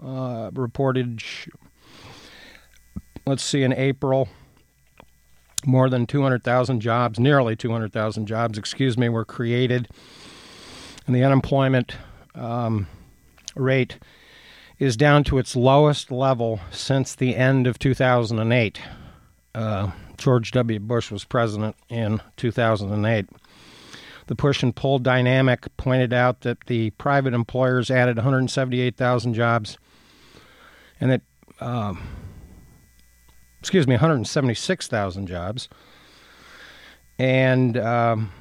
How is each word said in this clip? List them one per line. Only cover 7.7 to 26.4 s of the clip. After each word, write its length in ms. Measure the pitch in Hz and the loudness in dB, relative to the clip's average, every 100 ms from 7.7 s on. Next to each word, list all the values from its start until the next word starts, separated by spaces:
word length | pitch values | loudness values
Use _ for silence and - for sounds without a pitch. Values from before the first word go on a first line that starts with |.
hundred 200 | 113 110 | -4 -4
thousand 340 | 113 110 110 107 | -4 -4 -4 -4
jobs, 300 | 110 117 107 | -2 -2 -4
excuse 400 | - - 135 117 | -8 -2 0 2
me, 120 | 120 | 0
were 160 | 113 | 0
created. 640 | 110 - 117 120 127 123 120 - - - - - - - - - - - - | -6 -6 -2 0 0 0 -4 -14 -20 -20 -20 -20 -20 -20 -20 -20 -20 -12 -2
And 80 | |
the 100 | 123 | 2
unemployment, 720 | 139 135 - 139 135 131 - - - - - | 4 2 2 0 2 0 -2 -10 -18 -20 -20
um, 520 | - 117 120 117 110 90 - - _ _ _ - - | -12 -8 -4 -2 -2 -4 -12 -20 _ _ _ -16 -4
rate 420 | 131 131 123 - - - - - - - - - | 0 2 0 -6 -20 -20 -20 -20 -20 -20 -20 -2
is 180 | 139 110 | -2 4
down 280 | 147 147 | 6 6
to 140 | 139 135 | 4 0
its 180 | 113 123 | -2 2
lowest 560 | 127 139 151 143 - | 4 6 4 2 -6
level 480 | 127 135 123 117 110 - | -2 0 0 -2 -4 -10
since 440 | - - 135 131 | -10 -2 -2 -2
the 200 | - 127 | -2 -2
end 320 | 123 127 135 127 | 2 2 4 2
of 120 | - | 0
two 160 | 135 | -2
thousand 440 | 123 131 123 113 113 | 2 2 2 0 -2
and 140 | 113 | 2
eight. 280 | 123 107 - - - - - _ _ _ | 2 2 -4 -18 -18 -20 -20 _ _ _
Uh, 360 | 117 110 98 98 - - - | -8 -4 -4 -4 -8 -18 -4
George 360 | 139 123 110 | 2 2 2
W. 260 | 127 117 107 | -2 0 -4
Bush 320 | 107 120 - | -2 -4 -4
was 140 | 101 | -10
president 500 | - 127 117 104 107 - _ | -4 0 0 -2 -6 -8 _
in 340 | 117 107 107 - - | -4 -2 -2 -6 -6
two 160 | 120 | -4
thousand 400 | 123 113 110 98 | 0 0 0 -2
and 120 | 104 | -2
eight. 220 | 107 113 92 - _ - - - - - - - - | 0 0 -4 -14 _ -20 -20 -20 -20 -20 -20 -20 -10
The 80 | 113 | -2
push 260 | 143 135 | 0 2
and 120 | 127 | -2
pull 240 | - 139 135 | 0 0 0
dynamic 760 | 127 127 123 131 131 120 - - | 2 2 4 4 2 0 -4 -8
pointed 360 | 131 131 123 | -2 0 2
out 280 | 123 123 123 | 2 2 0